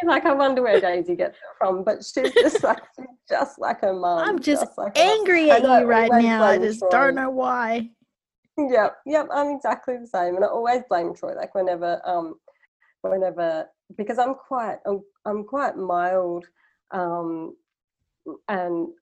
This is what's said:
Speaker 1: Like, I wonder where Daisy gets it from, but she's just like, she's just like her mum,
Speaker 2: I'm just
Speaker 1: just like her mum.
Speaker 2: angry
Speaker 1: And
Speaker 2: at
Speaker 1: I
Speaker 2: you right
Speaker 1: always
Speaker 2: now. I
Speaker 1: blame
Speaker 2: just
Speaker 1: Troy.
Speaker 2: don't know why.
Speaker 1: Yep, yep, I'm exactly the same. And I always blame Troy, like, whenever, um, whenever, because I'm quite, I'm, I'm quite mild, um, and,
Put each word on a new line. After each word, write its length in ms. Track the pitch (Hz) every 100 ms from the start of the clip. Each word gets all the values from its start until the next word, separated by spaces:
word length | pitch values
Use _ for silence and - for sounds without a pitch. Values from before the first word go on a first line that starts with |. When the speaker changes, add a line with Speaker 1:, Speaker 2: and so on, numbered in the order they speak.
| 339
Speaker 1:
Like, 200 | 285 339
I 60 |
wonder 280 | 277 269 254
where 180 | 240 202
Daisy 360 | 185 175 175 175
gets 200 | 180 -
it 60 | - -
from, 260 | 196 185
but 140 | 190 -
she's 280 | - 277 262
just 300 | 453 311 427
like, 180 | 233 233 - -
she's 80 | 254 _ -
just 300 | 185 - -
like 220 | - -
her 120 | 202
mum, 260 | 185 180 170
Speaker 2:
I'm 200 | 381 381
just 240 | 294 285
Speaker 1:
just 140 | - -
like 200 | 208 277
her 60 |
mum. 140 | 370 440
Speaker 2:
angry 300 | 381 339 311
Speaker 1:
And 140 | 240 262
Speaker 2:
at 40 |
Speaker 1:
I 120 | 247
Speaker 2:
you 40 | 240
right 240 | 226 226
Speaker 1:
always 140 | 233
Speaker 2:
now. 200 | 233 220
I 140 | 208 220
Speaker 1:
blame 120 | 220
Speaker 2:
just 100 | 220
Speaker 1:
Troy. 100 | 185
Speaker 2:
don't 240 | 240 269 262
know 140 | 262
why. 600 | 254 254 247 226 233 233 _ _ _ _ _ _ -
Speaker 1:
Yep, 380 | 277 233 202 - 277
yep, 220 | 302 -
I'm 160 | 277 285
exactly 480 | 277 226 254 - 247
the 100 | 233
same. 280 | 185 175 185
And 100 | 208
I 20 |
always 340 | 233 233 247 247
blame 240 | 180 170
Troy, 220 | 175 - -
like, 180 | -
whenever, 480 | 196 185 175 175 175 -
um, 320 | 175 165 - _ _ _ _ _ _
whenever, 680 | 190 190 185 165 165 160 156 _ _ 190
because 200 | 208 233
I'm 160 | 247 262
quite, 420 | - 254 214 - -
I'm, 160 | 202 - _ 208
I'm 180 | 214
quite 320 | 208 277 277 -
mild, 680 | 185 175 180 185 180 175 - _ _ _ -
um, 640 | 185 175 175 170 165 165 - _ _ _ _ _ _ - - -
and, 400 | 190 175 170 165 -